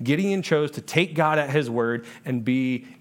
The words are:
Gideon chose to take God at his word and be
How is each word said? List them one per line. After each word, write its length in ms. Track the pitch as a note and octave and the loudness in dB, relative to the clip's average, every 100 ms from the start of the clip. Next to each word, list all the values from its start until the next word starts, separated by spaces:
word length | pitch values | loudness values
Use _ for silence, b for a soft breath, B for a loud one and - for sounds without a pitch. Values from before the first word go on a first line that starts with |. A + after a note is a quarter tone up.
Gideon 400 | B2 D3+ G3 G3 | 0 0 2 0
chose 300 | - D#3 D3+ | 2 0 0
to 100 | - | -4
take 320 | - D#3+ E3+ | -4 0 0
God 260 | D#3+ D#3 D3+ | 2 2 2
at 100 | C#3 | 2
his 200 | D3 B2 | 0 0
word 360 | A#2 A#2 A#2+ A#2 B | 0 0 -2 -6 B
and 220 | C#3+ B2+ A2+ | -6 -4 0
be 400 | C3 B2+ B2 B B | 0 0 -2 B B